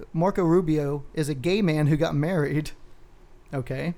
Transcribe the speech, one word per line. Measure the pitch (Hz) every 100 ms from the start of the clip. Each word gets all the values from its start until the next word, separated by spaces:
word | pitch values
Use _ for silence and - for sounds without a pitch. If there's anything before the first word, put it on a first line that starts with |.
| -
Marco | 160 185 202
Rubio | 170 175 160 156 143 143 -
is | - 147
a |
gay | 139 165 202
man | 185 156 143
who | 151
got | 165
married." | 147 156 185 143 147 156 - - - - - - - -
Okay, | 139 123 131 156